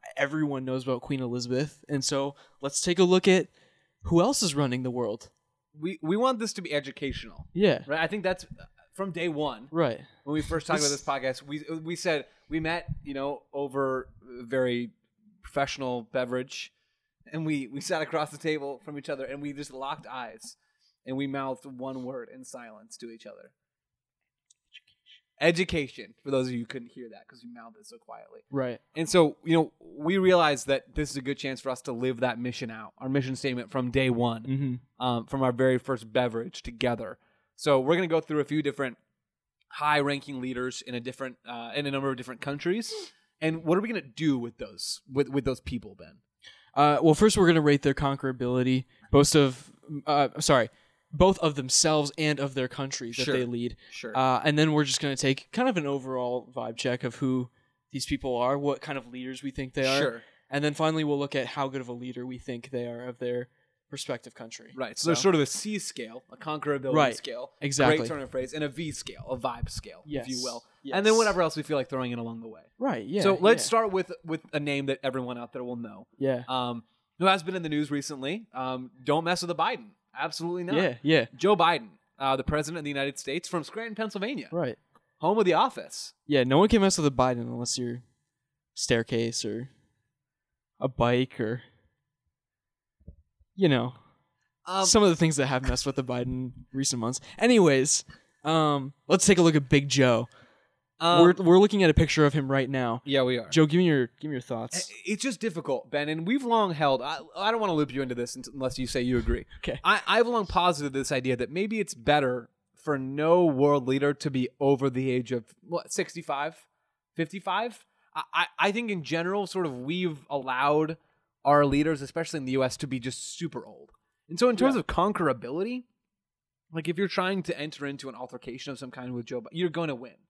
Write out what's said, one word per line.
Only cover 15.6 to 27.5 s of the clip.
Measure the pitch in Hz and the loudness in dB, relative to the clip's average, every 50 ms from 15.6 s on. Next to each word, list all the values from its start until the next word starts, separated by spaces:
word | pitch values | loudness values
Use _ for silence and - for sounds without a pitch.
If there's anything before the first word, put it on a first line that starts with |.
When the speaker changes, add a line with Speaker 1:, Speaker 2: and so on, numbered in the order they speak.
| 143 139 - - 135 127 123 123 113 _ | -2 -2 -4 -8 -6 -6 -6 -6 -8 _
Speaker 2:
beverage, | - 131 127 120 123 127 127 131 - - - - _ _ _ _ _ _ _ _ _ _ _ - | -4 -4 -4 -2 -4 -6 -6 -6 -10 -14 -14 -16 _ _ _ _ _ _ _ _ _ _ _ -12
and | - 160 160 | -8 -6 -2
we, | 156 156 143 135 113 | -2 -2 -2 -4 -6
we | 131 139 | -10 -10
sat | - - 185 160 | -6 -4 -4 -4
across | 156 151 - 160 156 143 | -4 -4 -2 -4 -4 -4
the | 156 143 | -6 -6
table | - 160 156 151 139 139 139 120 _ | -4 -2 -2 -2 -4 -8 -10 -10 _
from | - 147 143 | -14 -14 -12
each | 135 - | -8 -8
other, | 147 135 131 | -8 -6 -6
and | 120 135 143 | -10 -8 -8
we | 143 147 139 | -8 -10 -8
just | 139 147 135 | -10 -12 -12
locked | 127 131 135 139 151 151 - | -12 -12 -8 -8 -8 -10 -10
eyes, | - 120 131 123 113 - 113 - 120 - _ _ _ _ _ _ _ _ _ _ | -14 -12 -12 -12 -12 -14 -16 -18 -20 -20 _ _ _ _ _ _ _ _ _ _
and | - 131 | -8 -6
we | 131 139 139 | -4 -4 -4
mouthed | 135 139 135 135 131 127 - | -4 -6 -6 -6 -8 -8 -10
one | 143 131 123 127 135 131 131 127 | -18 -14 -12 -10 -10 -10 -10 -10
word | 123 135 131 120 - - | -10 -10 -10 -12 -14 -18
in | 131 131 | -20 -20
silence | - - 127 120 117 110 104 107 113 - - | -18 -18 -18 -18 -18 -20 -20 -20 _ -20 -18
to | - 117 | -18 -18
each | 113 117 - | -18 -18 -20
other. | 107 101 92 - - _ _ _ _ _ _ _ _ _ _ _ _ _ _ _ _ _ _ _ _ _ _ _ _ _ - _ _ _ _ _ _ - _ _ _ _ _ | -20 -20 -20 -20 -20 _ _ _ _ _ _ _ _ _ _ _ _ _ _ _ _ _ _ _ _ _ _ _ _ _ -20 _ _ _ _ _ _ -20 _ _ _ _ _
Education. | 143 165 175 165 190 - - 165 143 123 - - 113 92 - _ | 2 2 2 2 0 -2 -2 -4 -4 -6 -10 -16 -18 -18 -20 _
For | _ 143 | _ -2
those | 139 135 131 127 | 0 0 0 0
of | 123 | -4
you | 120 | -6
who | 117 | -8
couldn't | 110 - 135 120 120 | -8 -10 -14 -14 -14
hear | _ - 123 117 | _ -18 -18 -18
that | 107 101 - | -18 -20 -20
'cause | _ - 120 | _ -20 -20
we | 120 120 | -20 -20